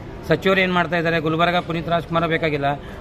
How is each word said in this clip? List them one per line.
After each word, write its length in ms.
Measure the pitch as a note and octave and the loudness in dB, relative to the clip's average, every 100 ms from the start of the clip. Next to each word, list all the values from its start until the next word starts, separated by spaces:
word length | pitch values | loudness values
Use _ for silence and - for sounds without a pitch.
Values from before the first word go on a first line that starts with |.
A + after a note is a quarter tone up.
| - - - | -14 -12 -2
ಸಚಿವರು 320 | D#3+ F#3+ F#3+ | 0 4 4
ಏನು 120 | F#3 | 4
ಮಾಡ್ತಾ 240 | F3+ E3 E3+ | 2 0 0
ಇದ್ದಾರೆ, 240 | E3 E3 | 0 0
ಗುಲ್ಬರ್ಗ 360 | D#3 D#3+ E3+ F3 | 0 2 2 2
ಪುನೀತ್ 320 | D#3 E3 E3 | -2 -4 -2
ರಾಜ್ಕುಮಾರ್ 400 | E3+ C3+ E3 E3 | -2 0 0 0
ಬೇಕಾಗಿಲ್ಲ, 380 | D#3+ E3 D3 C#3 C#3+ - - | 0 0 0 -2 -2 -8 -4